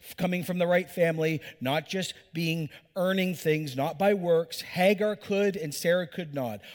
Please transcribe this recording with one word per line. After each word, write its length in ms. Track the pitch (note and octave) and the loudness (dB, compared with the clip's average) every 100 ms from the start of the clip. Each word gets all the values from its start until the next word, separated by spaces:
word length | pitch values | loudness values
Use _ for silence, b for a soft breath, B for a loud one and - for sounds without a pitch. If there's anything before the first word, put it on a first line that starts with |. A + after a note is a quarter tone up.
f-, 160 | - - | -18 -4
coming 260 | F3+ F3+ | -2 -2
from 140 | F3+ F3+ | -2 -2
the 80 | F3 | 2
right 240 | F3+ F3+ | 2 2
family, 500 | - E3 D#3+ D#3+ D#3+ B B | 0 2 2 0 0 B B
not 260 | B2+ D3+ D3+ | -2 -2 -2
just 280 | F#3+ F3+ - B | -4 -4 -8 B
being, 360 | E3 E3 E3 D3+ B B - | -4 -2 -2 -4 B B -2
earning 400 | F#3 F#3+ F#3 E3 | 0 2 0 -2
things, 400 | D#3+ D#3 D3+ B2+ | 0 0 0 -4
not 240 | D3 D3 | -4 2
by 160 | G3 G3+ | 2 2
works. 460 | F3 E3 E3 - | 4 2 2 -6
Hagar 540 | - E3+ F#3 G#3 G#3+ G#3 | -10 2 4 4 0 -4
could 400 | - G3+ G3+ F#3+ | -2 0 2 0
and 200 | D#3 C#3 | -6 -4
Sarah 320 | E3+ F3+ E3+ | 2 2 0
could 260 | - E3+ | -8 -8
not. 280 | C#3+ B2 G#2 B | -4 -4 -6 B